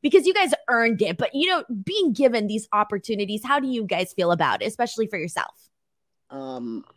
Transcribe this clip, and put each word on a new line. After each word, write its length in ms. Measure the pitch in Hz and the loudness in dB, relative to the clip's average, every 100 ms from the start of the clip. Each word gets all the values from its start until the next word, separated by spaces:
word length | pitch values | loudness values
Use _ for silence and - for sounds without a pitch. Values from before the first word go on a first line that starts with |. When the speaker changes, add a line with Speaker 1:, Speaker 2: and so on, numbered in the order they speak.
Speaker 1:
because 240 | 285 392 311 | 4 4 6
you 80 | 403 | 4
guys 180 | 359 - - | 2 0 0
earned 320 | 233 226 214 | 2 2 2
it, 160 | 196 170 | 0 0
but, 160 | 240 | -2
you 160 | 277 359 | 0 2
know, 140 | 349 - 220 | 0 -2 -8
being 300 | 196 415 349 | -4 0 0
given 320 | 214 269 233 208 | 4 4 4 -2
these 220 | 220 - | -4 -2
opportunities, 680 | 208 208 202 - 208 202 208 | -2 0 -4 -4 -4 -4 -4
how 160 | 247 285 | -2 -2
do 80 | 262 | 0
you 160 | 247 202 | -4 -2
guys 280 | 180 180 | -2 -2
feel 180 | - 175 | 0 2
about 300 | 175 147 95 | 2 2 0
it, 60 | - | -2
especially 400 | - 240 - 220 | -2 -4 -2 -4
for 100 | 196 | -4
yourself? 540 | 165 - - - _ _ _ _ _ _ _ | -6 -6 -8 -10 _ _ _ _ _ _ _
Speaker 2:
Um, 560 | 139 135 127 120 113 - | -12 -10 -8 -8 -10 -10